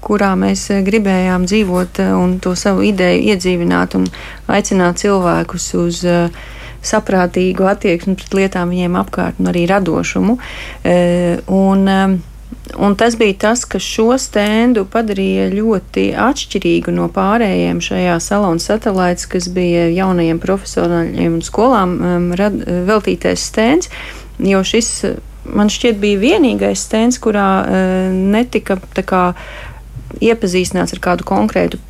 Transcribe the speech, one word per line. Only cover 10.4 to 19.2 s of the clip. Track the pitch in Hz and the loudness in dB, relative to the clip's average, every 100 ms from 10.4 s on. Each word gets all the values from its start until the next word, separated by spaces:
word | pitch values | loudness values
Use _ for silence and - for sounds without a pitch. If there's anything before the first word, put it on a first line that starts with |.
| - - - - | -4 -14 -14 -6
Eh, | 175 180 175 175 175 170 - | 2 2 4 2 0 -2 0
un, | 190 190 196 196 | 2 4 4 4
eh, | 190 190 185 - - - - - - | 2 2 0 -4 -18 -18 -16 -14 -2
un | 202 196 | 0 4
tas | 226 233 | 2 4
bija | 220 196 | 0 2
tas, | 214 240 - | 0 0 -2
kas | 190 | -6
šo | - - 220 262 | -6 0 2 2
stendu | - 214 208 214 240 233 190 | 0 -2 2 2 4 2 0
padarīja | 226 226 196 190 190 190 | -2 -2 0 0 0 0
ļoti | 196 220 202 - - 190 - | 0 0 0 -2 -2 -2 0
atšķirīgu | 214 294 - 202 180 170 170 | 0 0 -4 -2 0 0 0
no | 175 170 | -2 -2
pārējiem | 185 190 220 220 180 175 175 | 0 0 2 2 0 0 -2
šajā | 170 190 180 170 | -2 -2 0 0
salona | - 202 202 165 | 0 0 0 0
satelīts, | - 214 220 190 180 175 | 0 -2 0 0 0 0